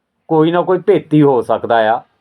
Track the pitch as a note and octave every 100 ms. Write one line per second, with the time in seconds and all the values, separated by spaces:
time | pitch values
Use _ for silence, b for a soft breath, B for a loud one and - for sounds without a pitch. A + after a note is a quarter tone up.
0 | _ _ - D#3+ D#3+ F3 F3 F#3 F#3+ E3
1 | - D3+ C#3+ B2 A2 A2 A2+ A2+ A2 A#2+
2 | - _